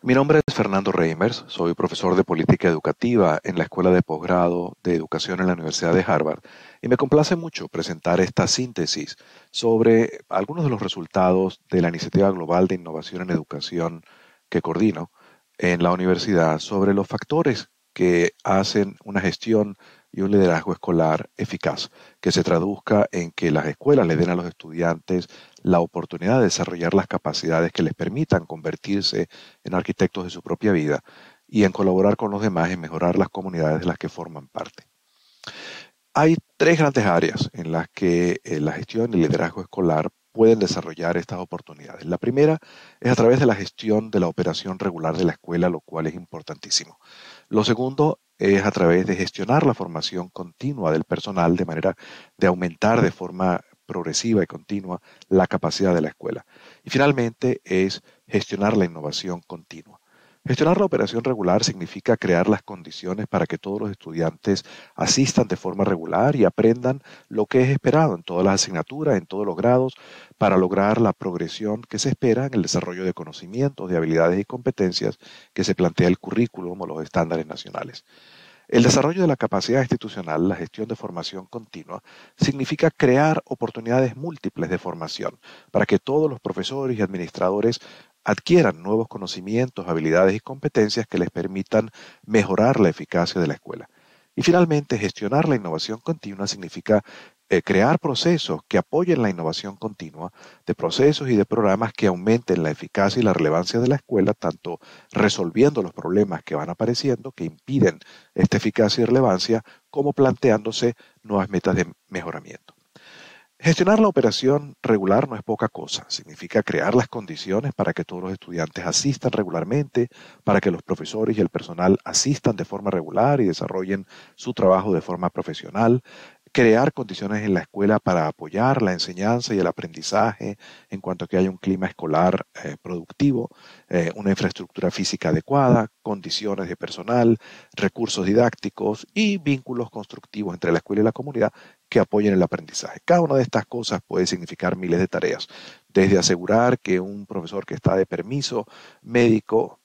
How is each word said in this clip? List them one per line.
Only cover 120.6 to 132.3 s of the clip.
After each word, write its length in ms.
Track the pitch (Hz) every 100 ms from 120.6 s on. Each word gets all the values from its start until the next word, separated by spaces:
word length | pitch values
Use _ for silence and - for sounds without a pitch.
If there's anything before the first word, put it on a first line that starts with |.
que 100 | 98
los 100 | 85
profesores 560 | - 92 78 110 110 107
y 40 |
el 80 | 92
personal 480 | 85 - 85 92 98
asistan 500 | - - 135 139 131
de 80 | 101
forma 260 | 98 98 101
regular 520 | 92 78 92 123 143
y 60 | 101
desarrollen 600 | 80 87 92 92 98 95 - -
su 180 | - 127
trabajo 400 | - 95 95 101
de 80 | 85
forma 280 | - 87 90
profesional, 720 | - 82 76 85 95 117 127 - - - _ _
crear 420 | - 117 113 135
condiciones 500 | - 107 92 101 107
en 100 | 107
la 80 | 90
escuela 380 | - 101 101 107
para 280 | - 90 78
apoyar 540 | - 80 95 127 135
la 120 | 104
enseñanza 600 | 87 - 90 104 120 120
y 60 | 101
el 80 | 87
aprendizaje 920 | - 87 80 - 101 110 104 113 101 - - _
en 120 | 95
cuanto 240 | 95 90
a 20 | 90
que 100 | 92
haya 120 | 95
un 80 | 92
clima 300 | 98 95 92
escolar, 580 | - 82 78 90